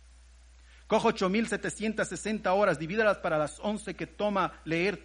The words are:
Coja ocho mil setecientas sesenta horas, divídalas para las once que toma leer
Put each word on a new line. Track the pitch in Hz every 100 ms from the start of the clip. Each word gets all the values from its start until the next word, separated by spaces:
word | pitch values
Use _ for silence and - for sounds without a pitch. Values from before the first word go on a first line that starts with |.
| - - - - - - - - -
Coja | 220 220
ocho | 226 185
mil | 208 226
setecientas | 196 185 - 214 220 180
sesenta | 175 202 214 185
horas, | 190 202 147
divídalas | 160 214 214 190
para | 180 156
las | 147 -
once | 208 214 -
que | 175 165
toma | - 208 196 165 -
leer | 156 165 190 180